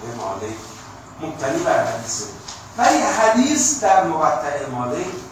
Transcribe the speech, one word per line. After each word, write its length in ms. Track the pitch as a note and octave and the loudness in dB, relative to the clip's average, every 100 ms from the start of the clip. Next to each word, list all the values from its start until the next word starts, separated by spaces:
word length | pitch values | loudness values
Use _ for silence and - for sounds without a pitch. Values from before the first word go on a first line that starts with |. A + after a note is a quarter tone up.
| A#2 A#2 | -12 -8
مالک 380 | A2 G#2+ G#2+ A2 - - - - - - | -6 -6 -8 -10 -12 -16 -18 -18 -18 -10
مبتنی 380 | - - - - | -10 -4 -2 0
بر 220 | - - - | 2 2 0
حدیثه، 400 | A2+ - - - - - - - - | -4 -6 -8 -8 -12 -16 -16 -12 2
ولی 200 | B3 D4+ | 4 4
حدیث 840 | - - A3 A#3+ C#4+ D4+ - - | 2 4 4 6 4 2 2 2
در 200 | G3+ - | 6 6
موطأ 480 | E3+ D#3 D#3 - C#3+ C#3+ C3 | 4 2 2 2 -2 -4 -4
مالک 340 | B2 B2 D#3+ - - - | -4 -4 -4 -6 -8 -12